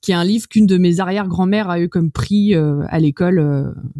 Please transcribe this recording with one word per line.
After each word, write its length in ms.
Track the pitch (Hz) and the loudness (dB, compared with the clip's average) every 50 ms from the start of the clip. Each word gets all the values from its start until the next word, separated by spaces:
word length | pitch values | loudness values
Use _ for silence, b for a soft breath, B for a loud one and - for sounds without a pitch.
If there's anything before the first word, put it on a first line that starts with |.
qui 120 | - - | -2 -2
est 20 | 180 | 0
un 80 | 175 | 0
livre 240 | 175 185 214 233 - | 2 0 0 -2 -2
qu'une 200 | - - 214 214 | 0 2 2 4
de 120 | 190 190 180 | 4 4 4
mes 220 | 180 175 170 175 | 4 2 2 0
arrière-grand-mères 680 | 190 175 190 208 202 185 170 170 185 185 202 214 214 185 | 0 -2 -2 -4 -4 -4 -2 -2 0 0 0 0 -2 -2
a 120 | 175 170 | -2 -2
eu 80 | 170 170 | -2 -2
comme 240 | - 185 165 160 | 0 -2 -2 -2
prix, 420 | - - - - 202 208 202 208 196 | -2 -4 -4 0 0 0 2 2 2
euh, 280 | 160 151 147 143 147 - - | 2 2 0 -2 -2 -4 -2
à 120 | - 160 | 0 0
l'école, 400 | 160 147 139 - 180 180 185 175 | 0 0 0 0 0 0 2 2
euh, 240 | 151 147 143 139 135 - - - - - - | 0 0 0 -2 -4 -6 -8 -10 -12 -12 -12